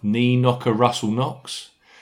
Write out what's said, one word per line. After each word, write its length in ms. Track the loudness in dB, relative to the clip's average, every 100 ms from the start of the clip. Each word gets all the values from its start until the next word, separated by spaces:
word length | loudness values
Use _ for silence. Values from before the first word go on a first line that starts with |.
Knee 360 | -2 0 2 4
knocker 340 | 2 2 0
Russell 380 | 2 2 0 -4
Knox. 600 | -2 -4 -6 -14 -14 -14 _ _ -20